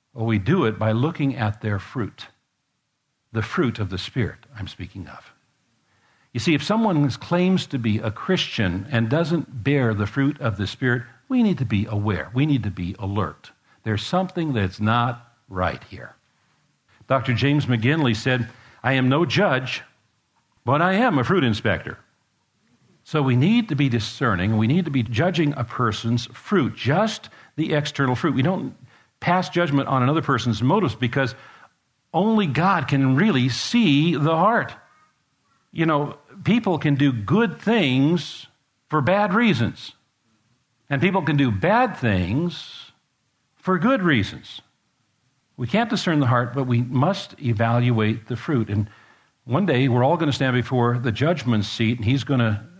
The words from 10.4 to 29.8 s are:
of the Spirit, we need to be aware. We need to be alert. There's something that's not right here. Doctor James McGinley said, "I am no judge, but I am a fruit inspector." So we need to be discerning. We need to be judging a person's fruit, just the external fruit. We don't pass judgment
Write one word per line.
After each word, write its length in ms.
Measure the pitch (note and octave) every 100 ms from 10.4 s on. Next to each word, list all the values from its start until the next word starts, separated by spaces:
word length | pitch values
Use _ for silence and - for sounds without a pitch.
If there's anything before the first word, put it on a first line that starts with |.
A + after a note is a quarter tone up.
of 160 | A2+ G2
the 100 | F#2+
Spirit, 360 | - B2 B2 - - -
we 140 | B3+
need 160 | G#3+ -
to 60 |
be 220 | A#2+ G2+ A2
aware. 440 | G#2 G#2 F2 D2
We 120 | A#2+ D#3
need 160 | C3+
to 60 | G#2
be 240 | F2+ F2 -
alert. 540 | G2 G2+ D#2 - - - _ _
There's 220 | A2 G#2
something 480 | - F3+ F#3 F3 D#3
that's 260 | A#2 F#2 G2
not 560 | G#2+ A#2+ B2 B2 - _ -
right 340 | F#2 F2 -
here. 320 | - F#2 A1+ - _ _ _ _ _ _ _ _ -
Doctor 260 | C3 C3
James 340 | A2+ C#3 D3 C#3+
McGinley 480 | A#2+ A#2+ D#3+ C3
said, 340 | G#2+ C3+ B2+ - - - -
"I 100 | B2
am 160 | C3+ B2+
no 160 | C#3+
judge, 580 | E3+ E3+ G3 C3 C3 - - _ _ _ _ _ _ _
but 180 | - C#3+
I 120 | F3+
am 240 | F#3+ B3 C#3+
a 60 |
fruit 200 | B2 F#3
inspector." 540 | B2+ G#2 A2 D#2+ D2+ - _ _ _ _ _ _ _ _ _ _
So 180 | - D#3
we 120 | C3
need 340 | B2 E3 A#3+ A3
to 40 |
be 140 | C#3+ C#3
discerning. 720 | A#2 G#2 - B2+ F2+ G2 A2
We 80 | A2+
need 180 | E3+
to 60 | D#3+
be 120 | C3+
judging 520 | A2+ A2+ F3 E3 D3
a 100 | C#3
person's 640 | A#2+ - A#2 G2 A#2 A#2+ -
fruit, 500 | - - G3 A2 -
just 540 | A#2+ E3 A3 - - - - -
the 160 | D#3
external 420 | D3+ D3 - C3
fruit. 200 | B2 E3
We 80 | C3
don't 340 | E3 F3+ - - - _ _ -
pass 280 | - F#3 F3+
judgment 400 | F3 F3 C#3